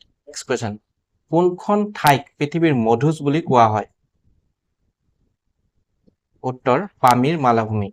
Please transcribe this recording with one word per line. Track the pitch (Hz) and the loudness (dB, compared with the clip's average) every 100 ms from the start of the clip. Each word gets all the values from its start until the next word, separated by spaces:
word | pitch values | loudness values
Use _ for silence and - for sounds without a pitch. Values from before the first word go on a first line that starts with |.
| _ _ - | _ _ -20
নেক্সট | - - | -14 -6
কুৱেশ্যন, | 120 110 104 _ _ _ _ - | -4 -4 -10 _ _ _ _ -4
কোনখন | 160 180 180 - 208 208 - | 0 0 -2 -2 -2 -2 -2
ঠাইক | 151 131 - - | 0 0 -2 -8
পৃথিৱীৰ | 147 170 165 131 113 | -4 0 0 0 0
মধুজ | 117 147 156 143 | 2 0 -2 -2
বুলি | 151 - | -4 0
কোৱা | 127 113 | 4 4
হয়? | 107 - _ _ _ _ _ _ _ _ _ _ _ _ _ _ _ _ _ _ _ _ _ _ _ _ _ 127 | 2 -6 _ _ _ _ _ _ _ _ _ _ _ _ _ _ _ _ _ _ _ _ _ _ _ _ _ -10
উত্তৰ, | 127 131 131 202 - | -6 -2 -2 -2 -2
পামিৰ | 127 120 131 165 127 | 2 2 2 0 2
মালভূমি। | 113 107 107 101 | 2 0 -4 -6